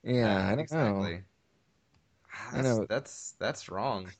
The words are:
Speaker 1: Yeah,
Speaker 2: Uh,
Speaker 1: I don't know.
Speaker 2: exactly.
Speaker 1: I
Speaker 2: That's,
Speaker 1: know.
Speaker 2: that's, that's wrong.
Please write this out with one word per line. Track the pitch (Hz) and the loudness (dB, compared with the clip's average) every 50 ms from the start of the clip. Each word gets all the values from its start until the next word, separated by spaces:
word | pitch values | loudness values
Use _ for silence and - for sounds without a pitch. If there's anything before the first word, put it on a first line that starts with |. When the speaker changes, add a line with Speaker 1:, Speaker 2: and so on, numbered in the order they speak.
| - | 0
Speaker 1:
Yeah, | 117 123 123 117 107 101 | 2 2 4 4 4 4
Speaker 2:
Uh, | 95 | 4
Speaker 1:
I | 95 95 | 4 2
don't | 107 | 2
know. | 143 | 0
Speaker 2:
exactly. | 160 - 151 160 139 107 101 98 95 85 85 90 95 _ _ _ _ _ _ _ _ _ _ _ _ _ _ _ _ _ _ _ _ _ - - - - | 0 -2 0 2 2 2 2 2 0 -2 -4 -6 -10 _ _ _ _ _ _ _ _ _ _ _ _ _ _ _ _ _ _ _ _ _ -14 -14 -12 -4
Speaker 1:
I | - 139 | -2 2
Speaker 2:
That's, | 131 131 120 110 | 4 4 4 4
Speaker 1:
know. | 101 | 2
Speaker 2:
that's, | - 107 135 139 - - - - - - _ | 2 -2 -2 -2 -6 -16 -14 -14 -16 -10 _
that's | - 113 147 - - - | -4 -4 -4 -4 -10 -8
wrong. | 92 95 110 135 113 98 92 92 92 | -4 -2 -2 -2 -2 -4 -6 -10 -14